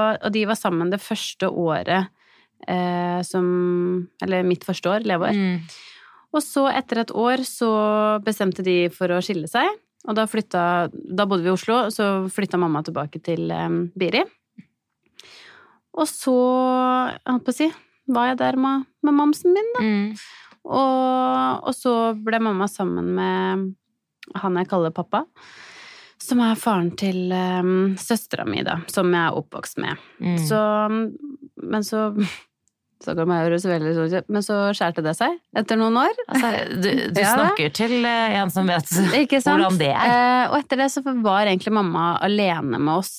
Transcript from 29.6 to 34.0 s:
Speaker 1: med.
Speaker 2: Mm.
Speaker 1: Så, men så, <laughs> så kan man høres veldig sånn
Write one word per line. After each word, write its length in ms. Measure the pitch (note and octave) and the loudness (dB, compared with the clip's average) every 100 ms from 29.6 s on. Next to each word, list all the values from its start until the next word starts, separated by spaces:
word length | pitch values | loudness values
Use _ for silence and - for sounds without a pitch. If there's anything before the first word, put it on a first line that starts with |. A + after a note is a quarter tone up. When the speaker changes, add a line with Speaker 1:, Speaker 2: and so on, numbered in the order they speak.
| - - | -10 -6
Speaker 1:
med. 240 | - - - | -6 -8 -12
Speaker 2:
Mm. 220 | - F3+ F3 | -8 -2 0
Speaker 1:
Så, 220 | D#3 G#3+ G#3+ G#3+ G#3+ A3 A3 - D4 C4+ - - | 0 0 2 0 0 -2 -4 -8 -14 -16 -20 -12
men 240 | F3+ G#3+ G3+ | -4 -4 -2
så, 220 | A3 G#3+ G#3 F#3+ - - _ | -2 -2 -2 -2 -6 -18 _
<laughs> 480 | _ _ _ _ | _ _ _ _
så 100 | - | -6
kan 140 | E3 E3 | -2 0
man 140 | E3+ | 2
høres 200 | E3 E3+ | 2 0
veldig 280 | F#3+ E3+ D#3 | 0 0 0
sånn 160 | E3 | 0